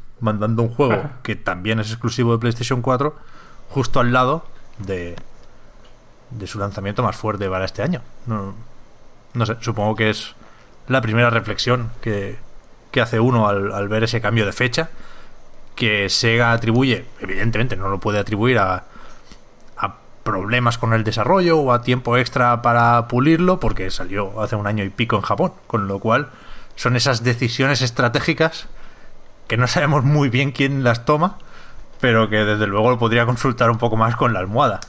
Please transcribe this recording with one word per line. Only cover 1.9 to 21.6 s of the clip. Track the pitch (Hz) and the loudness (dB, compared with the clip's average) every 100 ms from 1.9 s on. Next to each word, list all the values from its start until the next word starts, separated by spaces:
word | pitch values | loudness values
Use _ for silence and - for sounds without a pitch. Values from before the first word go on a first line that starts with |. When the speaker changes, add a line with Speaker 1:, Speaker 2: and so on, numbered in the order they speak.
Speaker 1:
exclusivo | 113 117 117 117 | -4 -4 0 2
de | 113 | 2
PlayStation | 120 113 123 127 | 2 -2 -2 -2
cuatro, | 127 127 143 - - - - - - | 0 2 0 -4 -16 -18 -18 -18 -8
justo | 139 131 139 | -2 2 4
al | 120 | 4
lado | 127 127 160 - - - - | 4 4 0 -4 -14 -16 -12
de, | 98 95 87 87 - - - - - - - - - - - | -6 -6 -6 -10 -14 -16 -18 -20 -20 -20 -20 -20 -20 -20 -16
de | 117 92 | -12 -10
su | 104 | -6
lanzamiento | 101 98 98 101 | -6 -4 -6 -2
más | 113 - | -2 -2
fuerte | 110 101 98 | -4 -2 -2
para | 92 | -2
este | 95 - | -4 -4
año". | 123 180 - - 113 | -2 -2 -6 -12 -6
No, | 110 98 110 117 - - - - - - | -6 -6 -10 -14 -16 -20 -20 -20 -20 -10
no | 120 107 | -2 -2
sé, | 113 | -2
supongo | - 110 107 107 | -4 -2 0 2
que | 110 | 0
es | 104 - - - - - - - | 0 -6 -16 -20 -20 -20 -16 -2
la | 131 | 0
primera | 117 113 120 | 2 2 4
reflexión | 117 104 104 - 123 120 - | 2 -2 -4 0 0 -2 -6
que, | 117 101 98 - - - - - - | -4 -4 -4 -10 -12 -14 -18 -20 -6
que | 127 | 0
hace | 113 113 | 0 2
uno | 120 120 107 | 4 4 4
al, | 101 101 | 2 0
al | 101 101 | -2 -2
ver | 110 | 0
ese | 117 117 | 0 0
cambio | 104 113 104 | 0 0 0
de | |
fecha, | - 123 139 165 - - - - - - - - | 0 -2 0 -4 -6 -12 -14 -14 -16 -18 -16 -14
que | - 117 107 98 | -2 0 2 2
Sega | - 117 117 120 | 0 2 4 4
atribuye, | 113 110 117 135 104 - - | 2 2 2 4 0 -4 -12
evidentemente | - - 113 117 123 101 | -4 0 2 2 0 0
no | 95 | -2
lo | 98 | -2
puede | 113 104 | 0 -2
atribuir | 101 104 120 120 | 0 0 2 2
a, | 95 92 - - - - - - - - - - | 2 0 -6 -16 -16 -16 -18 -20 -20 -20 -20 -8
a | 98 - - - | -8 -8 -20 -10
problemas | - 98 98 123 120 117 | -6 -4 0 2 2 2
con | 117 | 2
el | 113 | 2
desarrollo | 110 113 107 190 175 | 0 0 2 2 4
o | 160 | 4